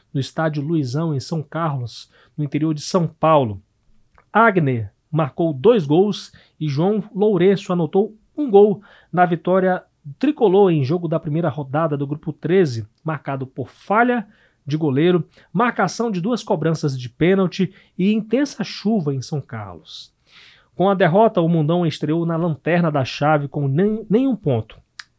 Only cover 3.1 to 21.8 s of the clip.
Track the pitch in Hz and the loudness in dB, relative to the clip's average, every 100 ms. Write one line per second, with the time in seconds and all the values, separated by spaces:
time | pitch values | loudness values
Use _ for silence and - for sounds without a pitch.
3.1 | - 160 151 120 95 _ _ _ _ _ | 0 4 4 2 -6 _ _ _ _ _
4.1 | _ _ 214 226 185 139 123 101 _ - | _ _ 2 4 4 0 -2 -6 _ -6
5.1 | 151 147 - 170 135 190 240 139 156 208 | -4 -2 -2 -2 2 4 4 4 2 2
6.1 | - - - _ - 151 135 185 214 - | -2 -12 -20 _ -8 -6 -2 0 -2 -4
7.1 | 185 214 185 185 196 - 175 156 190 214 | -2 0 4 2 2 -2 -2 0 0 -2
8.1 | - _ - 285 196 214 190 - - - | -6 _ -8 4 6 6 2 -8 -20 -6
9.1 | 165 180 170 - 190 185 185 - _ 147 | 0 2 2 0 2 2 -2 -6 _ -16
10.1 | - 269 302 220 190 196 160 127 175 170 | -2 -2 2 4 6 6 4 0 -2 -2
11.1 | 160 156 156 170 151 135 147 165 143 139 | -4 -2 -2 -2 -4 -6 -2 -2 -2 -6
12.1 | 147 - - 156 190 156 113 104 _ 160 | -6 -8 -8 0 2 2 -2 -10 _ -8
13.1 | 151 - 135 131 - 120 - - 208 247 | -8 -8 -8 -8 -10 -12 -12 0 2 2
14.1 | 240 208 _ _ _ - 156 156 131 175 | 0 -6 _ _ _ -6 -2 0 2 2
15.1 | 175 - _ _ 175 240 226 185 - 233 | 2 -2 _ _ -2 -2 0 -2 -2 -4
16.1 | 180 190 226 - 185 156 160 151 131 123 | -2 -2 -4 -2 -2 0 -2 -2 -4 -8
17.1 | - 160 196 185 - 180 - _ - 190 | -2 2 2 0 -2 -4 -4 _ -2 0
18.1 | 220 214 247 285 - 185 - 202 226 147 | 0 0 0 -2 -4 -10 -6 -2 -2 -2
19.1 | 135 - 147 - 113 101 82 - - - | -4 -6 -8 -8 -12 -12 -16 -20 -20 -20
20.1 | _ _ - - _ _ - 190 190 180 | _ _ -20 -20 _ _ -2 0 2 4
21.1 | 190 226 208 165 165 147 175 | 4 4 2 2 2 2 0